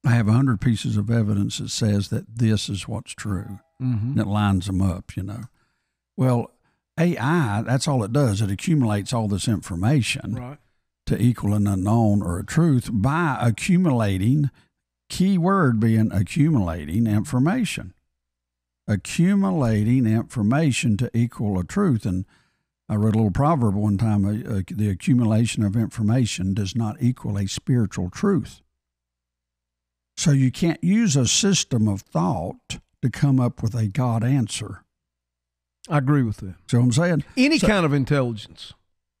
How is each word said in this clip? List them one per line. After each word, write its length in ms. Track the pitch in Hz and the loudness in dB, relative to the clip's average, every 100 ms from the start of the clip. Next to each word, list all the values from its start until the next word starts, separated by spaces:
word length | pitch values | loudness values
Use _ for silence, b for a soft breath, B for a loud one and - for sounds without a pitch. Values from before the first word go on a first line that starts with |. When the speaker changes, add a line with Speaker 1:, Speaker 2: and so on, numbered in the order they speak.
| - | 2
Speaker 1:
I 60 | |
have 180 | 117 107 | 2 4
a 40 | |
hundred 280 | 113 135 107 | 4 2 2
pieces 340 | 127 110 - 107 | 0 0 0 -2
of 160 | 104 | 0
evidence 460 | 117 107 101 104 - | 0 0 0 -2 -4
that 120 | 107 | -8
says 360 | - 110 101 95 | -2 0 0 -2
that 300 | 113 - 113 | -6 -8 -2
this 320 | 113 107 - | 0 0 -2
is 180 | 98 - | -8 -8
what's 240 | 101 - | -12 -12
true, 480 | - 107 95 107 98 _ _ | -12 -8 -8 -8 -16 _ _
Speaker 2:
Mm-hmm. 280 | 127 113 117 | -4 -2 -2
Speaker 1:
and 80 | 143 | -2
it 80 | 95 | 0
lines 380 | 104 104 98 98 | 0 2 0 0
them 140 | 92 | 0
up, 340 | 95 87 - - | 0 -2 -8 -10
you 60 | |
know. 200 | 95 110 - _ _ _ _ _ _ - | -10 -10 -14 _ _ _ _ _ _ -2
Well, 360 | 131 120 - _ _ _ _ - | 0 0 -2 _ _ _ _ -2
A 200 | 175 165 | 0 0
I, 440 | 127 175 120 101 117 | 0 0 0 -2 0
that's 220 | 131 - | -2 0
all 160 | 135 | -2
it 100 | 104 | 0
does. 280 | 135 135 101 | 2 2 0
It 80 | 107 | -2
accumulates 640 | 98 - 156 117 104 95 | -2 0 0 2 0 -2
all 160 | 117 107 | -4 -2
this 200 | 98 - | -2 -2
information 880 | 101 - 87 101 147 110 - - 117 | -4 -4 -2 2 2 0 -4 -6 -8
Speaker 2:
Right. 220 | 123 147 _ _ _ _ - | -10 -18 _ _ _ _ -4
Speaker 1:
to 160 | 117 | 2
equal 320 | 120 117 101 | 2 2 -2
an 140 | 104 101 | 0 0
unknown 540 | 95 95 117 107 101 | 0 0 2 4 2
or 180 | 87 87 | 0 -6
a 60 | - | -2
truth 440 | 151 165 127 - | 2 4 2 0
by 440 | 110 120 156 170 123 | -2 0 0 -2 0
accumulating, 1080 | 120 110 - 180 180 123 104 95 104 151 143 b b _ _ _ _ | -2 -2 0 2 2 2 0 0 2 2 0 b b _ _ _ _
key 280 | - 185 190 | -2 0 2
word 420 | 175 196 143 113 | 2 4 2 2
being 300 | 113 110 113 | 2 2 2
accumulating 920 | 95 98 165 151 143 87 82 73 95 117 | 0 -2 0 2 2 0 -4 -4 -2 0
information. 880 | 104 - 123 143 254 214 - 92 - _ _ _ _ _ _ _ _ - | 0 0 0 0 0 -4 -6 -12 -20 _ _ _ _ _ _ _ _ -4
Accumulating 1160 | 104 - - 175 202 196 170 120 107 107 131 113 | -4 -2 0 2 2 0 0 2 2 2 2 2
information 880 | 110 - - 104 139 160 113 120 104 | 0 -2 -2 2 2 2 0 0 0
to 120 | 120 113 | -2 0
equal 420 | 117 - 107 95 | -2 -2 -4 -2
a 40 | 87 | -2
truth. 400 | 196 202 117 104 | 0 0 0 -2
And 200 | 92 95 _ _ _ _ _ - | -4 -6 _ _ _ _ _ -6
I 80 | 107 | 0
read 200 | 110 107 | 2 2
a 20 | |
little 140 | 110 | 2
proverb 440 | 90 143 160 117 98 | 2 2 2 2 0
one 220 | 104 98 | 0 0
time, 280 | 110 104 98 | 2 2 0
uh, 340 | 104 - 101 | -2 -4 -6
uh, 20 | 90 | -6
"The 200 | 90 107 | -2 -2
accumulation 760 | 92 - 123 113 110 117 - | -2 2 2 4 2 0 0
of 120 | 101 107 | 0 0
information 760 | 113 - 104 127 117 - 92 | -2 -2 0 2 0 -2 -2
does 200 | 98 95 113 | -2 -4 -4
not 260 | 110 - | -6 -2
equal 360 | 117 127 113 101 | -2 -2 -6 -4
a 100 | 98 | -6
spiritual 640 | - - 123 104 - 90 | -6 0 0 0 -2 -8
truth." 520 | - 202 180 - - _ _ _ _ _ _ _ _ _ _ _ _ _ _ _ - | -2 0 0 -4 -16 _ _ _ _ _ _ _ _ _ _ _ _ _ _ _ -2
So 140 | 165 | 2
you 200 | 139 131 | 4 2
can't 320 | - 175 - | 2 -2 0
use 320 | 170 214 226 135 | 0 2 2 2
a 100 | 117 | 2
system 600 | - 196 185 - 123 110 | 2 2 2 0 0 0
of 140 | 98 | 0
thought 760 | - - 180 104 85 - _ - _ _ | -4 -2 -2 -2 -6 -10 _ -14 _ _
to 80 | 123 | -4
come 300 | - 143 131 | 0 2 4
up 240 | 123 - | 2 -2
with 100 | 110 | -6
a 140 | 117 110 | -2 -4
God 340 | 98 127 113 | -2 -2 0
answer. 640 | 120 139 113 - 104 87 _ _ _ _ _ _ _ _ _ _ - | 0 0 -2 -6 -10 -14 _ _ _ _ _ _ _ _ _ _ -4
Speaker 2:
I 80 | 151 | -2
agree 260 | 131 147 | 2 0
with 140 | 117 104 | 0 -4
that. 180 | 98 - - | -12 -16 -2
Speaker 1:
See 80 | 120 | 2
what 60 | |
I'm 80 | 123 | 4
saying? 320 | 120 175 156 - - | 2 2 0 -2 0
Speaker 2:
Any 220 | 269 311 | 2 4
Speaker 1:
So 80 | - | 2
Speaker 2:
kind 180 | 202 160 | 2 2
of 80 | |
intelligence 800 | 143 127 143 123 110 - - - - _ _ _ _ | 0 0 0 0 -6 -14 -20 -20 -20 _ _ _ _